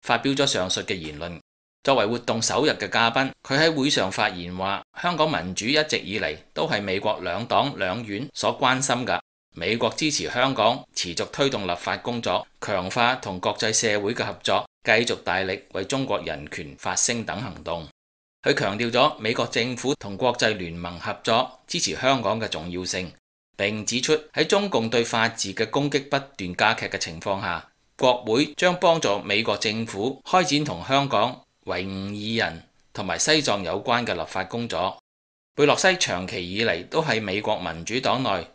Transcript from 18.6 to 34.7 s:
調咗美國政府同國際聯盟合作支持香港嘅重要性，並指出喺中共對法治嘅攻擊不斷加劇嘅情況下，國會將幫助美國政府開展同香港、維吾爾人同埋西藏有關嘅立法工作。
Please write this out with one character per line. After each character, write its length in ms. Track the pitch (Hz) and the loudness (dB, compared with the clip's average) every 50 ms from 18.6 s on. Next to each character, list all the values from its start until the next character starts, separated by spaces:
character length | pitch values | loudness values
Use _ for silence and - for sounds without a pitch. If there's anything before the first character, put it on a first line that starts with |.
| 127 98 98 107 | 0 -2 -2 -2
調 120 | 120 117 | -2 0
咗 280 | 110 123 135 151 - - | 4 4 4 4 2 0
美 140 | 107 110 | -2 -2
國 140 | 120 - 120 | 0 0 -2
政 300 | 117 - - 117 127 127 | 0 0 -2 -2 -2 -4
府 180 | 117 - 131 147 | -4 -2 -2 -2
同 220 | - - 101 98 | -2 -6 -10 -4
國 200 | 92 127 123 120 | 0 0 0 2
際 140 | - 131 113 107 | 2 2 0 0
聯 180 | 95 90 85 82 | 0 -4 -6 -6
盟 240 | 87 85 87 87 85 | -8 -8 -8 -10 -8
合 160 | - 110 101 - | -6 -8 -8 -4
作 380 | - - 113 117 131 - - - _ | 0 2 2 2 2 -2 -8 -16 _
支 120 | - - 170 | -8 -4 -2
持 140 | - - - | -2 -2 -2
香 260 | - - 131 139 127 | 0 2 2 2 2
港 180 | 113 117 110 113 | 2 0 0 0
嘅 100 | 110 98 | -2 -4
重 220 | - 80 80 90 | -6 -6 -6 -6
要 140 | 87 90 90 | -6 -4 -4
性， 260 | 90 - 92 92 82 71 _ _ _ _ _ _ _ _ | -4 -4 -4 -6 -8 -12 _ _ _ _ _ _ _ _
並 300 | - 98 101 107 107 101 | -2 -2 -2 -2 -2 -4
指 140 | - 117 123 | -2 -2 0
出 120 | - - 156 151 - - - | 2 2 2 0 0 -4 -2
喺 100 | - 160 | 0 2
中 240 | 156 214 202 208 196 | 4 4 2 2 2
共 220 | 185 120 113 113 | 0 0 2 2
對 120 | 123 117 | 2 2
法 260 | 117 - - 113 113 117 | 2 2 2 2 2 2
治 260 | 113 - - 98 95 | 0 -2 -4 -4 -2
嘅 160 | - 110 107 | -2 -2 0
攻 200 | - 139 143 143 | 0 0 0 2
擊 180 | 143 139 139 - | 0 -2 0 0
不 100 | - 139 135 - - | -2 -2 -2 -6 -8
斷 180 | - 98 87 90 | -8 -6 -6 0
加 200 | - 110 107 113 | 2 2 4 4
劇 120 | - 110 | 2 -2
嘅 120 | - - 92 | -4 -4 -4
情 200 | - 90 82 82 | -4 -6 -6 -6
況 200 | - 104 98 98 | -4 -2 -2 -2
下， 260 | 98 92 85 80 - - _ _ _ _ _ | -2 -4 -4 -4 -8 -14 _ _ _ _ _
國 280 | - - 127 123 123 - | 2 4 4 4 4 0
會 280 | 110 110 127 151 147 147 | 2 2 2 2 0 0
將 220 | - 185 180 175 180 | 2 2 2 4 4
幫 220 | - 175 165 160 | 4 4 4 4
助 180 | - 110 101 104 | 2 2 0 0
美 220 | - 98 101 107 | 0 0 0 2
國 140 | 113 117 104 | 2 0 0
政 300 | 101 - 113 107 113 113 | 0 0 -2 -2 -2 -4
府 340 | 107 - 98 104 131 135 - - | -4 -4 -2 -2 -2 -4 -6 -2
開 200 | - - 185 180 | 2 4 4 4
展 200 | - 143 147 151 | 4 2 2 2
同 200 | 135 92 85 87 | 0 -4 -6 -2
香 240 | 127 135 139 139 131 | 2 2 2 2 2
港、 340 | 120 101 110 123 127 - - _ _ _ _ | 2 2 2 0 -2 -8 -16 _ _ _ _
維 240 | - 90 90 92 95 | -6 -4 -4 -4 -4
吾 260 | 95 95 98 101 104 | -6 -6 -6 -6 -8
爾 360 | 104 104 110 113 113 104 85 | -6 -4 -2 0 0 0 -2
人 120 | 82 85 - _ _ _ _ _ | -4 -8 -14 _ _ _ _ _
同 140 | - - 104 | -10 -6 -4
埋 120 | 92 85 85 | -4 0 2
西 220 | - 156 156 160 | 4 4 4 4
藏 240 | 139 - 104 101 92 | 4 2 0 0 0
有 180 | 82 90 101 | -2 -4 -2
關 220 | 104 135 117 123 120 | 0 0 0 0 0
嘅 80 | 107 | -2
立 100 | 95 85 80 - | -4 -4 -4 -4
法 160 | - 95 92 | -4 -6 -6
工 240 | - - 117 120 | -4 -6 -6 -6
作。 280 | 113 | -4